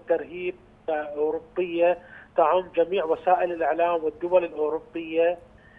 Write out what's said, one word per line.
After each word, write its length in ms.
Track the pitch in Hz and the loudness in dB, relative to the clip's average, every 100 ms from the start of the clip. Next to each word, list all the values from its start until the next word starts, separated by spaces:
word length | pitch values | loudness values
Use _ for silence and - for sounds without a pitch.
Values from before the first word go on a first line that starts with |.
| - | 0
ترهيب 460 | 165 139 175 180 180 - - - | -2 -2 -8 -8 -10 -14 -12 -6
أوروبية 1120 | 156 151 147 151 160 160 - 180 170 170 175 - - - - | -6 -6 -4 -2 -4 -6 -6 -4 2 2 2 -6 -20 -4 2
تعم 320 | 160 175 180 | 4 2 0
جميع 300 | 170 165 190 | 0 0 0
وسائل 480 | 160 160 - - 180 | -2 -2 2 2 2
الإعلام 520 | 170 156 160 170 170 | -2 -2 0 0 0
والدول 400 | 156 151 175 180 | -2 -4 2 2
الأوروبية، 960 | 170 151 151 156 - 170 165 160 170 175 - - - | 2 -2 -2 -4 -6 -10 -4 0 0 0 -8 -20 -20